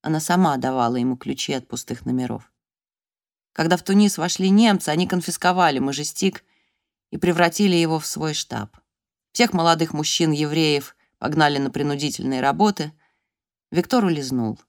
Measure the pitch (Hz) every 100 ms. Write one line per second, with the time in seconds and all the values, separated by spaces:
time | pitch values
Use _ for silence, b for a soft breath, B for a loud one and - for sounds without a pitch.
0 | 156 156 156 180 175 135 131 131 117 123
1 | 123 127 - 135 - 135 - 117 - 120
2 | 123 127 123 113 _ _ _ _ _ _
3 | _ _ _ _ _ - 160 175 - 196
4 | 208 180 175 - 190 202 233 196 - 156
5 | 180 185 165 - 180 180 170 135 135 139
6 | 147 - 190 - _ _ _ _ _ _
7 | _ - 175 170 170 170 202 175 165 160
8 | - 147 156 151 - 117 107 _ _ _
9 | _ _ _ - 240 180 165 165 160 151
10 | 151 - 165 147 151 151 156 143 143 _
11 | _ _ 127 151 147 143 139 135 143 143
12 | 147 - 135 131 135 139 208 196 156 _
13 | _ _ _ _ _ _ _ - - 254
14 | 196 151 131 127 110 104